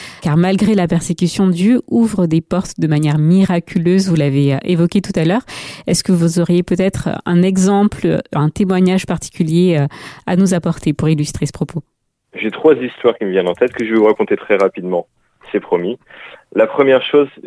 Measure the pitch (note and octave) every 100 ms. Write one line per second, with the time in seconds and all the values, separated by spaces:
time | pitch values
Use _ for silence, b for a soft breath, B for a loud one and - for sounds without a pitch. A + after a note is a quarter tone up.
0 | B B E3+ D3+ F3+ G3 A3 G#3 F3 E3+
1 | - E3+ F3 - F#3+ F3 G3 B3 - A#3
2 | A3+ G#3 F3 D#3+ - F3+ F#3+ - D#3+ D3+
3 | D3+ D3+ D3+ F#3 F#3+ F3 - F#3 E3 F#3
4 | F#3+ D#3+ C#3+ C#3 C#3 C3+ - F3 E3+ G3+
5 | - F#3 D#3+ G#3 - B B B - -
6 | - F3+ E3 E3+ E3+ F3 F3+ F3 F#3+ -
7 | - - - F3 F#3 F#3+ F#3+ G3+ G#3 -
8 | F3 D#3 - D#3 D3+ - G3 F#3 F#3 F#3+
9 | - E3 - - E3 E3 F3+ D#3+ C#3 B
10 | B B - F#3 F#3+ F3+ E3 E3+ - C#3+
11 | D#3 D#3 D3 - D3 - D3 D#3+ - _
12 | _ _ _ - A2 - D#3 C3 B2 -
13 | A#2+ A#2 G#2 F#2+ F2 F2 B2 - A2+ A2+
14 | G#2+ G#2+ G#2+ G#2 - G2+ F#2+ - F2+ F2+
15 | F2 _ _ _ - G#2 - F2+ F2 B2
16 | B B B B B - A2 - C#3 C3
17 | - D3 C#3 -